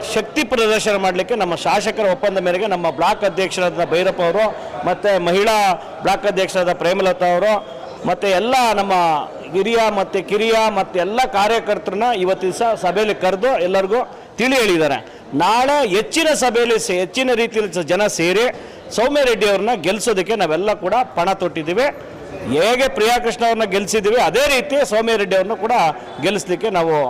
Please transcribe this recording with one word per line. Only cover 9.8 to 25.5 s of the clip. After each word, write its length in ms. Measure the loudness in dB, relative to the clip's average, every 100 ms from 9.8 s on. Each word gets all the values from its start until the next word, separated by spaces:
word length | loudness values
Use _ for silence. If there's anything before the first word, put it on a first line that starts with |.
| 2 0
ಮತ್ತೆ 200 | -2 -4 -2
ಕಿರಿಯ 280 | 0 2 2 2 0
ಮತ್ತೆ 200 | -2 -2 0
ಎಲ್ಲ 140 | 0 0 2
ಕಾರ್ಯಕರ್ತರನ್ನ 680 | 2 0 0 -2 -2 -2 0 0
ಇವತ್ತಿನ 280 | 0 0 -2
ದಿವಸ 100 | 0 0 0
ಸಭೆಯಲ್ಲಿ 320 | 0 0 0 0
ಕರೆದು 280 | 0 0 0 2 2
ಎಲ್ಲರಿಗೂ 320 | 2 2 0 -2 -10 -16 -2
ತಿಳಿ 160 | 2 2
ಹೇಳಿದ್ದಾರೆ. 360 | 2 2 2 0 -6 -20 -6 0
ನಾಳೆ 340 | 2 4 2 2 2 0
ಹೆಚ್ಚಿನ 340 | 0 0 2 2
ಸಭೆಯಲ್ಲಿ 340 | 2 2 2 0 0
ಸೇ-, 120 | -2
ಹೆಚ್ಚಿನ 320 | -2 0 0 0
ರೀತಿಯಲ್ಲಿ 320 | 0 0 -2
ಸ-, 100 | -4 -2
ಜನ 120 | 0 0 0
ಸೇರಿ 260 | 0 2 0 -4 -16 -18 -8 -2
ಸೌಮ್ಯ 280 | 0 2 2
ರೆಡ್ಡಿ 180 | 2 2
ಅವ್ರನ್ನ 240 | 2 0 0 -2
ಗೆಲ್ಲಿಸೋದಕ್ಕೆ 500 | -2 0 0 0 0
ನಾವೆಲ್ಲ 320 | 0 0 0 -2 0
ಕೂಡ 100 | 0 0 -2
ಪಣ 100 | -2 0
ತೊಟ್ಟಿದ್ದೀವಿ. 460 | -2 -4 -2 0 0 -2 -16 -16 -14 -10 -2
ಹೇಗೆ 320 | 2 2 2 0 2
ಪ್ರಿಯಾ 180 | 2 2 0
ಕೃಷ್ಣ 180 | 0 0
ಅವ್ರನ್ನ 180 | 0 0
ಗೆಲ್ಲಿಸಿದ್ದೀವಿ 460 | -2 0 0 2 2 2
ಅದೇ 140 | 2 2 0
ರೀತಿ 220 | 0 0 2
ಸೌಮ್ಯ 260 | 0 0 0
ರೆಡ್ಡಿ 140 | 2 0
ಅವ್ರನ್ನ 180 | 0